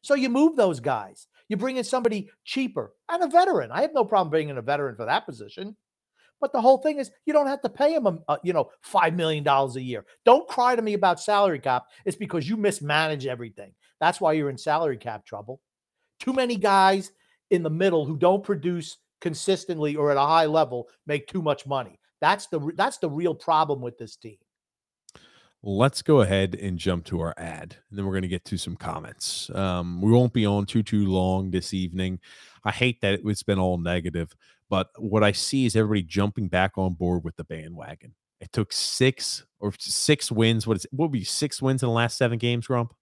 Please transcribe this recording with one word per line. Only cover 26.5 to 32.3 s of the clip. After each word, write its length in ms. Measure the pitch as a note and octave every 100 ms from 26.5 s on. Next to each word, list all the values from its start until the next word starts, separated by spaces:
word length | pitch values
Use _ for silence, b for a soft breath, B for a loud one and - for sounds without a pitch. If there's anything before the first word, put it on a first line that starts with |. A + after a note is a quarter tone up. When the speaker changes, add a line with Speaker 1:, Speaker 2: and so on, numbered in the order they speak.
Speaker 2:
and 240 | F2 G2 F2
jump 260 | F#2+ F2 -
to 140 | F2
our 140 | E2 -
ad, 400 | E2+ D#2+ D#2+ - _
and 80 | G2+
then 80 | G2
we're 80 |
gonna 140 | F#2+ F#2
get 180 | F2+ -
to 100 | F#2+
some 200 | - F2
comments. 720 | F2 D#2+ D#2 - - - -
Um, 500 | F2+ F#2+ F2+ F2 F2
we 100 | G#2
won't 220 | A#2 B2
be 140 | A#2 G#2
on 180 | G2+
too, 180 | G2 A2+
too 220 | G#2 G#2
long 460 | G2+ F#2+ F#2 F#2 F#2+
this 240 | F2+ -
evening. 440 | F#2+ F2+ F2+ F#2 F#2 B